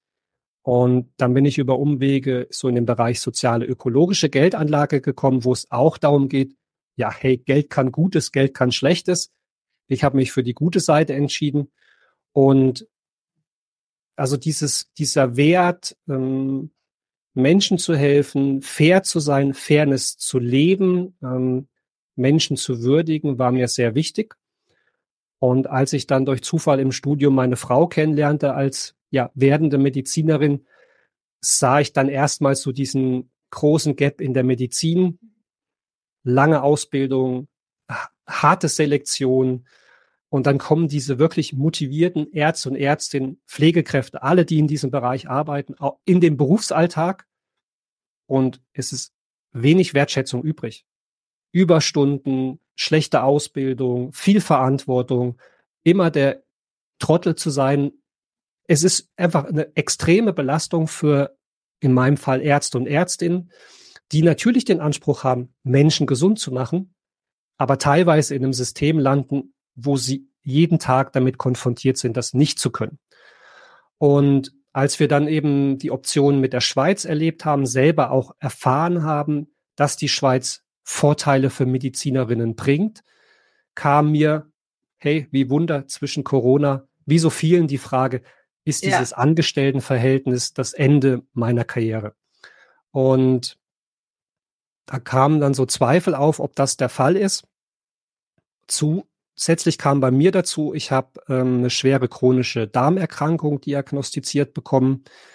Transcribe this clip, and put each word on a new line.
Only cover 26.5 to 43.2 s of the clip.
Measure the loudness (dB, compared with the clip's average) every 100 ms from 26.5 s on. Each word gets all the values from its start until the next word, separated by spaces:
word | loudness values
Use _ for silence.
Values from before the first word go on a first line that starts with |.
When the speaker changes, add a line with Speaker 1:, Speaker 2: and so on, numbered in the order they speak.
| -2 0 0
Speaker 1:
im | 0
Studium | -4 -4 0 2
meine | 2 2 -2
Frau | 0 2 2
kennenlernte | 2 0 2 0 0 -2
als, | 0 -2 -4 -12 -16 _
ja, | -4 -4
werdende | 2 4 4 2 2
Medizinerin, | 0 -2 -4 -2 0 2 2 0 -6 _ _ _ _ _ _ _
sah | -4 0 4 4
ich | 2
dann | 0 -2
erstmals | 0 -2 0 0 0
so | -2
diesen | -6 -4 -2 -2 -2 -6 _ _
großen | -2 0 2 0 0
Gap | -2 -2
in | -4
der | 0
Medizin, | 0 0 -4 -4 -2 0 0 -2 _ _ _ _ _ _ _ _ _ _
lange | -2 2 4 2
Ausbildung, | 2 0 -2 -4 -2 -2 -2 -4 -10 _ _ _ -14
h-, | -14 -14 _ -14
harte | 0 2 2 0
Selektion. | 0 0 0 -2 -4 0 0 0 -4 -10 _ _ _ _ _ _
Und | -2 0
dann | 0
kommen | 0 0 0
diese | -4 -4 0
wirklich | 0 0 -6
motivierten | -2 -2 -2 -6 -2 -2 -2 -6
Ärzte | -2 -2 -2 -6
und | -4
Ärztinnen, | -2 -2 -4 -6